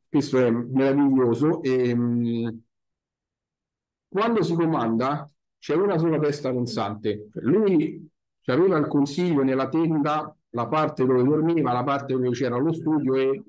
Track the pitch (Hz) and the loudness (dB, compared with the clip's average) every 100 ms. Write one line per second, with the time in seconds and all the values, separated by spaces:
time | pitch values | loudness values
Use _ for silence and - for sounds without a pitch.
0 | _ 147 135 131 123 117 120 131 135 139 | _ -2 0 2 2 0 -2 0 2 2
1 | 143 131 123 113 151 185 135 127 123 120 | 2 4 2 2 0 0 -2 0 0 0
2 | 120 120 117 117 117 113 _ _ _ _ | 0 0 -2 -2 -4 -8 _ _ _ _
3 | _ _ _ _ _ _ _ _ _ _ | _ _ _ _ _ _ _ _ _ _
4 | _ 185 220 226 165 165 165 151 113 113 | _ -2 0 0 0 0 0 0 -2 0
5 | 131 147 - _ _ _ - 151 202 175 | -2 -4 -8 _ _ _ -4 0 2 0
6 | 165 151 147 143 135 127 120 113 101 104 | 0 0 0 -2 -4 -2 -4 -4 -6 -4
7 | 110 104 - - 113 185 208 170 - - | -4 -6 -8 -6 0 2 4 2 0 -6
8 | - _ _ _ - 127 190 165 143 147 | -18 _ _ _ -2 2 2 2 0 0
9 | 139 - 180 147 135 131 127 160 165 156 | 0 0 0 2 0 0 -2 0 0 0
10 | 147 151 - - _ 120 110 156 151 147 | 0 -2 -6 -14 _ -6 -2 0 -2 0
11 | 127 127 127 156 160 170 131 123 135 139 | 2 4 4 2 2 2 0 0 0 -2
12 | 123 131 127 117 131 120 151 160 151 156 | -2 -2 0 0 -2 0 0 -2 0 0
13 | 131 131 135 139 | 2 2 0 -2